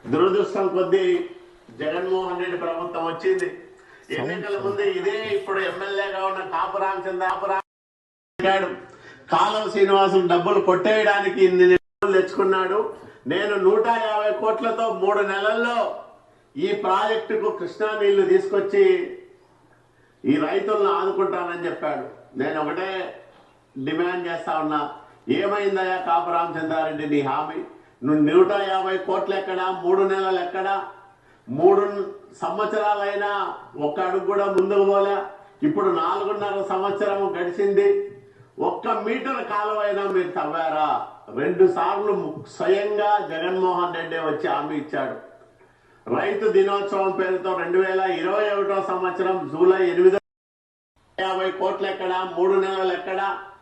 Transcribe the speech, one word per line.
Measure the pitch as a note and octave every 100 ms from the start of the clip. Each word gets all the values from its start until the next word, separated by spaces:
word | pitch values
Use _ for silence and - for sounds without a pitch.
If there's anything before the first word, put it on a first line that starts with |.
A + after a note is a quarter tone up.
| -
దురదృష్టం | D3+ F#3 G3+ F#3 G3+ F#3+
కొద్దీ | F3+ F#3 F#3+ F3+ F3 - - - - - A#2
జగన్మోహన్ | D3+ E3+ F#3 F#3 F#3 F3
రెడ్డి | F3+ F3
ప్రభుత్వం | E3+ E3 F3 E3 E3
వచ్చింది. | D#3+ F#3+ F#3+ F3 - - - - - - A#2
ఎన్నికల | C#3 F#3 G#3 G3
ముందు | G3 G3
ఇదే | G3+ F3+ G3+ G#3+ A3 G3+
ఇప్పుడు | - F#3+
ఎమ్మెల్యేగా | F3+ F3+ G3 G3+ G3 F#3+ F#3+
ఉన్న | F#3+ F#3+ F#3+
కాపు | F#3+ F#3+
రామచంద్ర, | F#3+ F#3 F#3 F3+ F#3
కాపు | F#3+ G3
రామ-, | F#3+ - _ _ _ _ _ _ - F#3+ G3 F#3 - - - - - -
కాలువ | E3 F#3 G#3+ G3+
శ్రీనివాసులు | G3 G3 G3 F#3+ F#3+ F3
డబ్బులు | F3 F#3 G3 F#3
కొట్టేయడానికి | F#3 G#3+ G#3+ G#3 G3+ G3 F#3 F#3
ఇన్ని | F#3 F3+
నిర్ణయాలు | F3+ _ _ - F#3+
తెచ్చుకున్నాడు. | F3+ - F#3+ F#3+ F#3 G3+ - - A2+ - B2
నేను | F3 G#3 G3+
నూట | F#3 G#3+ A3+
యాభై | A3+ A3 G#3+ G#3 G#3
కోట్లతో | G#3+ - A#3 A3+ A3+
మూడు | F#3 G3 G#3 G3
నెలల్లో | G3 G#3 A#3 A#3 A#3+ D#3 - - - _ _ _ C3+
ఈ | F#3+ G3+ -
ప్రాజెక్టుకు | F#3+ G#3+ A3 - G#3+ G#3 -
కృష్ణా | F3 - G#3+ G#3
నీళ్లు | G3+ G3 F#3
తీసుకొచ్చి | F#3 - G3+ - G3 - F4 - - - - _ _ _ _ _ _ _ _ -
ఈ | D3+
రైతులను | - F#4+ G4+ D4 G3+ -
ఆదుకుంటానని | F#3+ - F#3 F3+ F3 F3 -
చెప్పాడు. | - D3+ C#3+ - - - -
నేను | D3+ D#3
ఒకటే | D3 D#3+ F#3+ F#3+ F#3 - - - _ _ _ C3+
డిమాండ్ | C3+ D#3+ F3 F3+ F3
చేస్తా | E3 E3 D#3
ఉన్నా, | D3+ D#3 - - - - -
ఏమైందయ్యా | D3+ G3 G#3 G3 F#3+ F#3 F#3 F3+
కాపు | E3+ F3
రామచంద్రారెడ్డి | E3+ E3+ D#3 D#3 D#3+ D#3+ D3+ D3
నీ | D3
హామీ? | C3+ - - - - - - _
నువ్వు | B2+ D3+ D3
నూట | F3 F#3 G3+ F#3+
యాభై | F#3 F#3 F#3
కోట్లు | F#3+ F#3 G3 G3
ఎక్కడా, | F#3+ F#3 F#3 F3+
మూడు | F3 F#3+
నెలలు | G3 F#3+ F#3+ F#3
ఎక్కడా? | F3 F#3+ F#3+ G3 - - - _ _ _ -
మూడు | C3+ F3+ G3+ G3+ G3+ F#3+ - - -
సంవత్సరాలైనా | E3 G3+ G#3+ G#3+ G#3 G#3 G3+ G3+ G#3 G3+ F3 - - D3 D3
ఒక్క | D3+
అడుగు | F3+ F#3+ F#3
కూడా | G3+ G3+
ముందుకు | F#3+ F#3+ G3+ G3
పోలే. | G3 G3 G3 - - - - D4+
ఇప్పుడు | - F#3+ E3+
నాలుగున్నర | F3+ G3+ G3 G3+ G3+ G3+ F#3+
సంవత్సరం | F#3+ G3 G3 G3+ G3 G3 E3+
గడిచింది, | F3+ F3 G3+ G3 - G4+ - - - - - -
ఒక్క | - - A3+ A3 G#3
మీటర్ | C4 C4+ B3 -
కాలువైనా | G#3 G#3+ G#3+ G#3 G3+
మీరు | G3 F#3 D#3+ D#3+
తవ్వారా? | D3 E3 D#3+ D#3 D3+ - - - - A2+
రెండు | D3+ F3 F#3
సార్లు | - F3 G3+ G#3
ము-, | F#3 D3+ D3+ - -
స్వయంగా | E3+ G3+ G#3 G#3 G#3 G3+ -
జగన్మోహన్ | D#3+ F3+ F#3 F3+ E3+ F3 E3
రెడ్డి | D#3+ E3
వచ్చి | D#3 - E3
హామీ | D3+ D3 D3+
ఇచ్చాడు. | - - C3 - - - - _ _ _ _ _ - C3
రైతు | F#3+ - G#3+
దినోత్సవం | F#3 G3 G3+ G3 G3 F#3+
పేరుతో | F#3 F#3 F#3 F#3 F#3+
రెండు | F3 F#3
వేల | F#3+ F#3+ F#3+ D#3+
ఇరవై | F3+ G#3 G#3+
ఒకటో | G3+ G3 G3 F#3+
సంవత్సరం | F3+ F3+ F3 F#3 F3+ D3
జూలై | D3+ F3+ F#3+ F3+
ఎనిమిదో | E3+ F#3 G3 _ _ _ _ _ _ _ _ _ -
యాభై | F#3+ F#3 F#3+
కోట్లు | - F#3 F#3+ G3
ఎక్కడా, | F3+ F#3 F3+ F#3 E3+
మూడు | F#3+
నెలలు | G3 F#3+ F#3+ F#3
ఎక్కడా? | F3+ - F#3+ G3 - - -